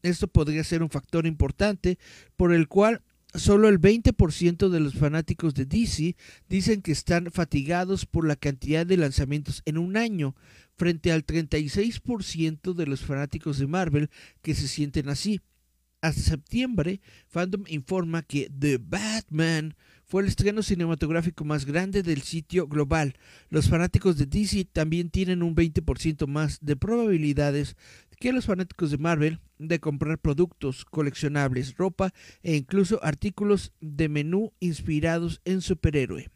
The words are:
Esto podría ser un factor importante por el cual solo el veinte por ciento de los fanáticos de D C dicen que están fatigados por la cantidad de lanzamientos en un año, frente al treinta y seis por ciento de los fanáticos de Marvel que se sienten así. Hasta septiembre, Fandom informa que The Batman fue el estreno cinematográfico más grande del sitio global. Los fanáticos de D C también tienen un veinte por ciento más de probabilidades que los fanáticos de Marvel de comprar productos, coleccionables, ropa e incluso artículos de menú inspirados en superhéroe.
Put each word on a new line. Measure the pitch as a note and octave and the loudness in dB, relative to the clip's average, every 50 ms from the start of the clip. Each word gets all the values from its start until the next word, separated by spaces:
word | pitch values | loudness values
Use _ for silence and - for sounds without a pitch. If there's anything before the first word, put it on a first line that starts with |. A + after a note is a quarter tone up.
| - | 0
Esto | F3 F3 - - | 0 0 0 -2
podría | F#3 _ - D3+ D3 D3+ D#3 D#3 | 4 _ 4 4 4 -2 -2 -2
ser | - E3+ E3 E3 | -2 -2 -2 -2
un | D3+ | -2
factor | - C#3 - _ - E3 D#3+ | -4 -8 -6 _ -2 0 0
importante | E3 D#3 D3+ - C#3+ - - G3+ G#3 G3+ - - F3+ F3+ _ - - - - - _ _ | 0 0 0 -2 -2 0 0 0 0 0 0 0 -2 -2 _ -8 -20 -20 -20 -20 _ _
por | - F#3 F3 E3+ | 2 4 6 6
el | E3 D#3+ - | 4 4 4
cual | - F#3+ G#3 A3 A#3 - _ _ _ _ _ - _ | 4 4 4 4 4 0 _ _ _ _ _ -14 _
solo | - - - G3+ G3+ A3 G#3+ | 0 4 6 8 8 8 8
el | G3+ | 8
veinte | F3 D#3 G3 A3 A#3 - B3+ | 8 8 6 6 6 4 4
por | A#3+ - - D#3+ - | 4 4 0 -2 0
ciento | - F3 F3 F3 E3 G3 F#3+ | 2 2 2 2 4 2 2
de | F3+ D#3+ | 4 2
los | D3+ C#3+ B2+ | 0 0 2
fanáticos | - D3+ D3 D3+ D#3+ D#3 - F3 - E3+ D#3+ C3+ | 2 2 2 2 0 -2 -2 -4 -2 0 -2 0
de | C#3 C3+ | 0 -2
D | C3+ D#3 A3 A#3 | 0 0 0 0
C | - - - D3+ F3 F3 _ - - - - _ _ | 0 0 0 -2 -2 -2 _ -16 -20 -20 -20 _ _
dicen | F#3 G3 F3+ A3 A3 G3+ | -2 0 2 2 0 0
que | - - | 0 -2
están | D3 - - - F3 E3+ F3+ E3+ | -4 -2 0 0 0 0 0 -2
fatigados | - - E3+ - - D3 C3+ D3 E3+ F3 F#3 F#3 G3 F#3 - | -2 -2 -2 0 0 -2 0 0 -2 -2 0 -2 -2 -4 -4
por | - - F3 D#3+ | -4 -2 0 0
la | D#3 D3 | 0 -2
cantidad | - - C#3+ C#3 C3 - C3+ D3+ D#3+ E3+ | 0 -2 -4 -4 -4 -2 -2 0 0 2
de | F3 F#3 | 2 2
lanzamientos | F3+ D#3+ C#3 C3 - D3 C3 D3 D3+ C#3+ - D3 - - | 2 2 2 2 0 0 0 -2 -4 -4 -6 -10 -6 -6
en | - D3+ | -4 -2
un | E3 E3+ F#3 G3 | -2 -2 -2 0
año, | A3 A#3 A#3 G#3 F3 D3 C3+ C3 _ _ - - - _ _ _ | -2 -2 0 -2 -2 -2 -4 -4 _ _ -20 -20 -20 _ _ _
frente | - F3 F3 F3 D3+ - F3 D#3+ | -2 0 0 0 0 0 0 0
al | D#3+ D3+ | 0 0
treinta | - D#3 E3+ D#3+ C#3+ - | 0 -2 -2 -2 0 -2
y | D3+ D3+ C#3+ | -2 -2 -2
seis | - F#3+ G#3 A#3 A3 - | 0 0 0 0 -2 -6
por | _ - A#3+ G#3 F#3+ | _ -4 -4 -4 -4
ciento | - - D#3+ D#3+ D#3+ D#3 D3+ - F#3 F3+ | -8 -4 -2 -2 -2 -2 -4 -6 -6 -4
de | E3+ E3 | -2 -2
los | C#3+ C3+ C3+ | -4 -4 -6
fanáticos | - - C#3+ C#3 C#3+ C#3 - D3+ - D#3+ C#3 | -4 -6 -4 -4 -4 -4 -6 -6 -6 -4 -2
de | C3 C#3 | -2 -2
Marvel | C3+ D#3+ F#3+ F#3 E3 C#3+ D3 D3+ D3+ _ - - - _ _ | 0 0 0 0 2 2 2 2 0 _ -16 -20 -20 _ _
que | - D#3+ D3+ | -4 -4 -2
se | - C#3+ | -2 -2
sienten | C3+ - - D3 C#3+ C3 D#3+ C3+ | -4 -2 -4 -4 -2 -2 -4 -2
así. | C#3+ C#3+ C3 - G3+ G#3 F#3 _ _ _ _ _ _ _ _ _ _ _ _ | -2 -4 -2 -2 -2 -2 -2 _ _ _ _ _ _ _ _ _ _ _ _
Hasta | - D#3+ C#3 - | -2 0 0 2
septiembre, | - - D#3+ C#3+ - _ - A#3+ B3+ B3+ A#3+ F3+ D3 F3 G3 G3 _ - - - _ | 2 2 0 0 -6 _ -2 0 0 0 0 0 0 -2 -4 -6 _ -20 -20 -20 _
Fandom | _ - E3 F3+ F#3+ F#3+ G3+ G3+ | _ -4 -4 -2 -2 -4 -6 -6
informa | D#3+ D#3+ D3 C3 - F#3 F#3 F3 E3 E3 E3 D#3 | -6 -8 -8 -4 -2 -2 -2 -2 -2 -4 -4 -6
que | - - - B2+ - | -4 -4 -4 -4 -4
The | C#3 C3+ C#3+ D3 C3+ B2 | -6 -2 0 2 2 0
Batman | A2 - - G3 G#3 A3 A3 A3+ - _ D3+ D#3 E3 E3 E3 D#3 D3+ D#3 D3+ _ _ _ _ _ _ | -2 -6 -6 -4 -4 -4 -4 -6 -6 _ 0 0 2 2 2 0 -2 -6 -12 _ _ _ _ _ _
fue | _ - F#3+ G3 | _ -2 0 0
el | |
estreno | G3 - - G3+ G3+ G#3 A3 | 0 0 2 2 2 2 0
cinematográfico | G3 - G3+ F3 E3+ E3 E3 D3 E3+ D3 E3 E3 E3 F3 E3 - D3 | -2 -2 0 0 0 0 0 -2 0 0 0 0 0 -2 -4 -4 -4
más | D3 D3+ D3 C3+ | -4 -2 -2 -2
grande | C#3 C#3+ E3+ F#3 G3 G3 G3+ F3+ | -2 -2 -2 -2 0 -2 -2 0
del | E3+ D#3+ C#3 C3+ | 0 -2 -2 -4
sitio | - D#3+ E3 D3+ _ F3 F3+ E3+ | -6 -8 -8 -8 _ -2 -2 -2
global. | C#3 D3 D3+ D3 C3+ D#3+ D#3+ D3+ C3+ - _ _ - - - _ _ | 0 -2 -2 0 2 0 0 0 -2 -4 _ _ -20 -20 -20 _ _
Los | - D#3 C#3 - | 0 2 4 4
fanáticos | F3 E3 F3 F3+ - - - F#3+ E3+ | 4 4 2 2 0 2 4 4 2
de | C#3 C#3 | 2 0
D | C#3 C#3+ G3+ G#3+ | 0 0 0 0
C | F#3+ G#3 G3 F3+ | 0 0 -2 -2
también | _ _ E3 D#3 D#3 D#3+ F3 F3 E3 | _ _ -2 0 0 0 -2 -2 -2
tienen | - F#3+ F#3+ F3+ F3+ F3 | -2 -2 0 0 0 0
un | E3+ E3+ D#3+ | 0 0 2
veinte | E3 E3+ E3 D3+ F#3+ | 2 2 2 2 -2
por | D#3+ D#3 C3 - | -2 -2 -4 -2
ciento | - D#3 D#3 - D#3 | -2 -2 -2 -2 -4
más | C#3 C#3+ D3+ D#3 D3 C#3+ - | -2 0 -2 -2 -2 -4 -6
de | D3+ C#3+ D3 | -4 -4 -2
probabilidades | C3 - G3+ A#3 A#3+ A#3 G#3+ F#3+ D#3+ D3+ D3 C#3 C#3+ D3 C#3+ C#3 C#3+ C#3+ C3+ - _ - - - - _ _ - _ | -2 0 -2 0 0 2 2 2 2 2 0 0 2 0 0 0 -2 -4 -6 -10 _ -20 -20 -20 -20 _ _ -16 _
que | - B3 B3+ | -2 0 0
los | B3+ - | 0 0
fanáticos | - G3 F3+ F#3 - - - F3 D3 | -2 -2 -2 -4 -8 -4 -4 -2 -2
de | D3 C3+ | -2 -2
Marvel | D3+ E3+ E3+ D3+ D3+ D#3+ E3 - - _ _ | 0 0 2 2 2 0 0 -4 -12 _ _
de | _ D3+ D#3+ E3+ D3+ | _ -4 -4 -4 -2
comprar | - D#3 C#3+ C3+ D#3 D3 D#3+ - | -2 -4 -4 -2 -2 -4 -4 -2
productos, | - D#3 C#3+ D3 F3+ E3+ - _ - C3+ C3 - - | -2 -2 2 2 0 0 -2 _ -6 -6 -6 -8 -14
coleccionables, | _ - D#3 D3+ C#3+ - - D3+ C#3+ D3 D3 C#3+ C3+ C3 B2+ B2 C3 - | _ -4 -2 -2 -2 -2 -4 -4 -2 0 0 0 0 0 -2 -4 -6 -4
ropa | - F3+ F#3+ F3+ - G3 F#3 _ - - - - _ - | -4 -4 -4 -2 -2 -4 -4 _ -10 -20 -20 -20 _ -4
e | F3 D#3+ | -2 -2
incluso | D3 C3 - F#3 G3 G3 F3 A3 - - | -2 -2 0 0 0 2 2 0 0 0
artículos | D3+ D3 - - G#3 F3+ - G#3 G#3 G3+ F#3 - - _ _ | -4 -2 -2 -6 -8 -4 -2 0 2 2 0 0 -10 _ _
de | D#3+ D#3 C#3+ C#3+ E3 D3+ | -14 -10 -4 -2 -2 0
menú | D3 D3 D3 D#3 F3 G3 A3+ G#3 _ _ | 0 -2 -2 0 -2 -2 -2 -4 _ _
inspirados | F#3 F3 D#3 - - - D#3 D3+ D#3 E3 E3 E3+ E3+ E3+ - - _ | -4 -4 -4 -4 -4 -2 -2 0 0 0 0 0 -2 -4 -6 -6 _
en | F3 F#3 F#3+ | -2 -2 -2
superhéroe. | E3+ - F#3 - - E3 D3 D3 B2+ - F2+ - - - _ | 0 -2 -2 0 0 0 2 0 -2 -2 -6 -10 -12 -16 _